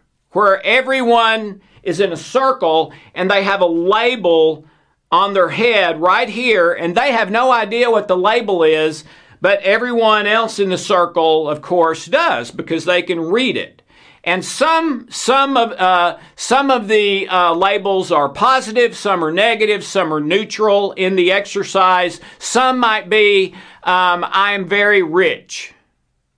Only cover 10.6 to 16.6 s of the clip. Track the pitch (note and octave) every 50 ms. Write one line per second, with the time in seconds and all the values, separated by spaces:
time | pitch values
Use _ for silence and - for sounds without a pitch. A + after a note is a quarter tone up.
10.6 | G3+ F#3+ F3+ E3 - - G3+ F3+ F3 E3 - F3 D#3+ D#3+ D#3 D#3 D#3 D3 D3+ D3
11.6 | - - F3 F3 E3 D#3+ D#3+ D#3+ - E3 G#3 D#4 E4+ E4 D#3+ A#2 A#2+ A#2+ - -
12.6 | - - E3 D#3+ D#3 F3+ F3+ F3+ F3+ F#3 F3+ E3+ D#3+ E3 F#3+ A#3+ C4 A#3+ - A2
13.6 | D#2+ - _ _ _ _ _ _ _ - _ _ - E3+ F3+ F#3 - - - -
14.6 | C4+ D#4+ E4 E4 E4 D#4+ C4+ A3+ - - - - - - C4 C4+ C#4 C#4 C4+ B3
15.6 | A#3 A3 F#3 - F#3 F#3 F#3 F3+ F3 F3 D3+ - - - _ - - - A3+ C4+